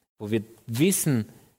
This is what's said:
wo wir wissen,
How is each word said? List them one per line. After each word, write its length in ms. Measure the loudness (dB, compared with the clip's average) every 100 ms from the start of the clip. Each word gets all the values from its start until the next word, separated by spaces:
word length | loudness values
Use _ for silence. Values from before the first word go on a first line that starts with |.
| _ _
wo 120 | -4
wir 120 | -4 -4 -16 -8
wissen, 640 | 0 2 2 0 0 -2 -12 -20